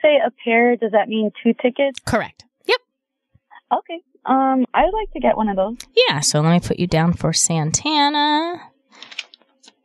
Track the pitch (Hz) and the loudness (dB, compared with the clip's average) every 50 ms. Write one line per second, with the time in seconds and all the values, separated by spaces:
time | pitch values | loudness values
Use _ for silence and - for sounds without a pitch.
0 | - 302 294 269 - 240 - _ - 240 226 233 240 247 240 208 233 214 196 214 | 2 4 4 4 2 0 -4 _ -4 0 2 4 4 4 2 0 -2 0 2 0
1 | 190 - 214 220 214 208 - - - 233 233 - - 254 240 - 277 277 254 - | 0 2 -2 -2 -2 -2 -4 -2 0 0 0 2 0 -2 0 0 -2 -2 -2 -6
2 | - - - 220 156 - - _ - _ _ _ _ - 453 508 - _ _ _ | -6 -2 -2 -2 -2 -4 -10 _ -20 _ _ _ _ -4 -2 -2 -4 _ _ _
3 | _ _ _ _ _ _ _ _ _ _ - - _ _ - 311 - - 339 330 | _ _ _ _ _ _ _ _ _ _ -20 -20 _ _ -4 -4 -4 -8 -12 -14
4 | - _ _ _ _ - 254 269 269 269 269 262 247 - - 220 285 349 392 440 | -14 _ _ _ _ -2 0 0 2 2 0 0 -2 0 2 2 2 2 0 -2
5 | 427 - - 311 240 233 - - 226 214 196 190 190 208 240 - - - _ 440 | -6 -6 -8 -2 -2 0 0 0 -2 -2 -2 -2 -2 -2 -4 -10 -14 -2 _ 2
6 | 508 494 - 139 147 - - 151 151 165 170 175 - - - - 180 180 - 156 | 2 2 2 0 -2 0 0 2 2 4 2 2 0 -2 -4 -4 -2 0 0 0
7 | 165 170 170 - - 156 165 - - - 170 160 151 156 160 - - 294 311 294 | 2 0 0 0 -2 -2 -2 0 -2 -2 -2 -2 -2 -2 -4 -4 -4 -2 0 0
8 | 285 285 302 294 294 302 294 302 330 339 349 330 - - _ _ _ _ _ - | 0 0 0 0 0 0 0 0 -2 -2 -6 -10 -14 -20 _ _ _ _ _ -20
9 | - - - - - - - _ _ _ _ _ _ - _ _ | -20 -18 -16 -18 -18 -18 -20 _ _ _ _ _ _ -20 _ _